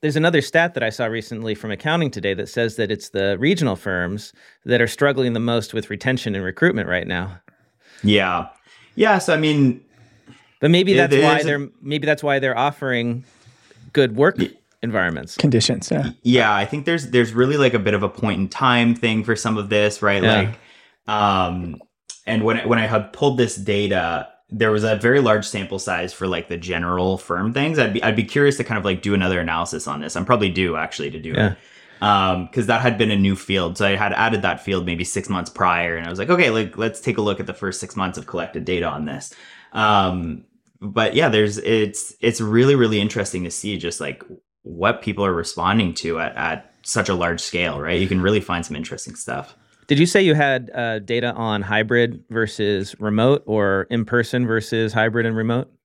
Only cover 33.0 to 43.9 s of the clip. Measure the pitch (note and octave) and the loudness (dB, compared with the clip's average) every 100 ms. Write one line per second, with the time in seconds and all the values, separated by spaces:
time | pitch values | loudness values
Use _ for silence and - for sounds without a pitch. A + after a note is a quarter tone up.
33 | G#2+ G2+ G2 F#2+ - F#2+ F2 F2+ G2+ G2 | 2 4 2 0 -2 -2 0 0 0 2
34 | G#2 F#2 A2+ A2 G2 - - F#2+ F2 E2+ | 0 0 0 0 -2 -2 -2 -2 -2 -4
35 | F2+ - - F#2 E2+ - F#2+ F2 E2+ E2 | -4 -6 -4 -4 -6 -2 0 2 0 -4
36 | E2+ F#2 A2 F#3 D#3 A2 G#2 - A2+ A2 | -6 -6 0 2 4 2 -2 -4 -6 -4
37 | - A2+ G#2 G2 F#2+ G2 G2 F#2 F#2 - | -4 0 0 -2 -4 -6 -6 -6 -10 -4
38 | F#2+ F2+ - F2 E2+ - C#2 F2+ E2+ D2 | -4 -4 -8 -8 -6 -8 -2 -2 -2 -4
39 | D2+ C#2 - - - - - - G#2+ G#2 | -8 -8 -14 -20 -20 -20 -14 -2 2 4
40 | F#2+ F2+ E2+ D#2 - _ _ _ G2+ G2+ | 2 -2 -6 -8 -14 _ _ _ -6 -2
41 | A2 B2+ D#3 G#2+ G#2 G2+ - A2+ G#2+ - | 0 2 2 4 2 0 0 2 0 -4
42 | - - A#2 A2+ A2 A2 C3 C#3 A#2 G#2+ | -12 -2 -2 0 0 4 6 6 4 2
43 | G#2 A2 G2 F#2 F2 - G#2 G2 F2 | 0 -2 -6 -6 -8 -8 -6 -6 -6